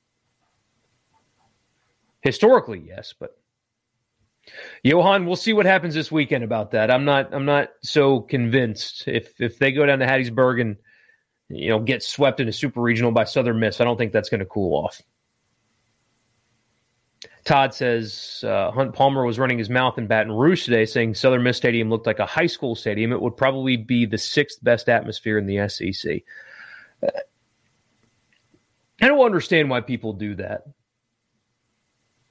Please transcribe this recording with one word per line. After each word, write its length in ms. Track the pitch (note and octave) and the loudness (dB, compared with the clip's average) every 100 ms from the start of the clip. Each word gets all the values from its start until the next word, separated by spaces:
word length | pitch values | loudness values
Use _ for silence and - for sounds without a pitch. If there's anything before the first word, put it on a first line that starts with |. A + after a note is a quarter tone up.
| _ _ _ _ _ _ _ _ _ _ _ _ _ _ _ _ _ _ _ _ _ _ | _ _ _ _ _ _ _ _ _ _ _ _ _ _ _ _ _ _ _ _ _ _
Historically, 580 | C3+ - A3 B3+ - F#2+ | -4 4 6 6 2 -12
yes, 340 | D#2+ - - - | -14 -18 -18 -16
but 200 | - _ _ _ _ _ _ _ _ _ _ _ _ - - - | -18 _ _ _ _ _ _ _ _ _ _ _ _ -20 -20 -2
Johan, 440 | B2+ E3+ F#3 G3 F3 | 2 4 6 4 0
we'll 80 | F3+ | -2
see 180 | A3+ | 0
what 140 | G#3 F#3+ | 2 4
happens 260 | F#3+ E3+ | 2 0
this 180 | D#3 - | -4 -2
weekend 320 | D#3 C3+ C3+ | -2 0 -2
about 280 | A2+ A2+ G#2 | -2 -4 -2
that. 180 | A2 A2 | 0 2
I'm 160 | C3 C#3+ | 2 4
not, 280 | C#3 C3+ | 2 0
I'm 120 | C#3 C#3+ | -4 0
not 240 | C#3+ - _ | 0 0 _
so 380 | - D3+ C#3 B2+ | -4 2 4 2
convinced. 880 | - C3 A#2 C3 A#2 G2+ - - C3 | 0 -2 0 0 0 -4 -12 -10 -4
If, 320 | A#2 - - | -4 -4 -6
if 200 | A#2 - | -6 0
they 120 | C3+ | 0
go 140 | C3+ C#3+ | 2 2
down 140 | C3+ | 2
to 80 | B2+ | 2
Hattiesburg 520 | C3+ A#2+ A2+ B2+ A#2+ | 0 0 2 2 2
and, 160 | A2+ G#2 _ _ _ _ _ _ - | -2 -4 _ _ _ _ _ _ -16
you 140 | - D#2 | -8 -2
know, 120 | A2 | 0
get 220 | A2+ B2 | 0 -4
swept 380 | - - C#3 - | -4 0 0 2
in 80 | A#2 | -4
a 60 | |
super 260 | - C#3+ A#2+ | -4 -6 -2
regional 320 | A#2+ A2+ A#2+ | 0 2 2
by 140 | A2+ G#2+ | 2 0
Southern 340 | C3+ A#2+ A2+ | 0 0 0
Miss, 220 | G#2+ - | 0 0
I 20 | |
don't 140 | A#2+ A#2 | 0 0
think 160 | A2 | 0
that's 160 | G#2+ - | -2 -2
gonna 160 | G#2 F#2+ | -6 -4
cool 400 | G#2 F2+ D2 - | -4 -2 -2 -4
off. 160 | - _ _ _ _ _ _ _ _ _ _ _ _ _ _ _ _ _ _ _ _ _ - - _ | -8 _ _ _ _ _ _ _ _ _ _ _ _ _ _ _ _ _ _ _ _ _ -20 -20 _
Todd 300 | - C#3 C3+ | 0 2 2
says, 680 | - B2 A#2 G#2+ - - - A2+ | -2 -2 -2 -4 -12 -14 -10 -4
uh, 240 | G2 F#2 | -2 -2
Hunt 220 | B2 B2+ | -2 -4
Palmer 320 | - C#3 C3+ B2 | 0 0 2 -2
was 120 | A2+ | -2
running 200 | C3 A#2+ | -2 -2
his 120 | G2+ | -2
mouth 280 | B2+ B2+ B2+ | 0 0 -2
in 100 | G#2+ | -2
Baton 240 | A2 G#2+ | 0 0
Rouge 320 | G#2+ D3+ F#3 | 2 2 2
today, 220 | - A2+ A2 | 2 2 2
saying 300 | B2 A2+ G#2 | 0 -2 2
Southern 280 | C3 B2+ | 2 4
Miss 140 | B2 A#2+ | 2 0
Stadium 320 | B2+ A#2 A2 | 0 0 0
looked 180 | A2+ A2+ | -2 -2
like 120 | G#2+ | -2
a 60 | G2+ | -2
high 220 | D#3+ E3+ | 0 -2
school 260 | - B2+ | -2 -8
stadium. 380 | A2+ A2+ G#2 A2+ | -6 -4 -2 -2
It 100 | B2 | -2
would 140 | A#2+ - | -4 -2
probably 400 | C3+ C3+ C3 A#2+ | -2 0 -2 -2
be 300 | G#2+ A#2+ A2 | 0 0 0
the 120 | A2 | -2
sixth 460 | - D3 C#3+ - | -2 -2 -2 0
best 240 | A#2+ A#2 - | 2 2 2
atmosphere 500 | A2+ G2+ - A2 G#2+ | 0 0 -8 -2 -2
in 80 | G2 | 0
the 120 | G2+ | -2
S 240 | G2+ - | -2 -4
E 100 | G2 | -8
C. 320 | F#2 - D2+ - - - - - - - - | -6 -6 -6 -8 -20 -20 -20 -20 -20 -20 -6
Uh, 60 | - C#5 - _ _ _ _ _ _ _ _ _ _ _ _ _ _ _ _ - | -6 -6 -10 _ _ _ _ _ _ _ _ _ _ _ _ _ _ _ _ 2
I 60 | B3 | 4
don't 180 | C#4+ A#3+ | 6 4
understand 440 | F3 - E3 C#3+ | 2 2 2 2
why 120 | B2 | 0
people 320 | C3+ A#2+ A2 | -2 -6 -6
do 220 | G2 G#2 F#2+ | -6 -8 -6
that. 320 | F#2+ - C#3+ - _ _ _ _ _ _ _ _ _ _ _ _ _ _ _ | -8 -10 -12 -20 _ _ _ _ _ _ _ _ _ _ _ _ _ _ _